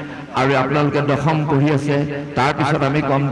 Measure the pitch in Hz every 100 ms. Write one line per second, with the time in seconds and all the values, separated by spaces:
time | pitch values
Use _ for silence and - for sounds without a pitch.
0 | - - - 127 135 135 131 151 143 147
1 | 143 135 156 156 151 135 147 139 147 143
2 | 147 143 - - 139 151 143 151 135 151
3 | 139 139 143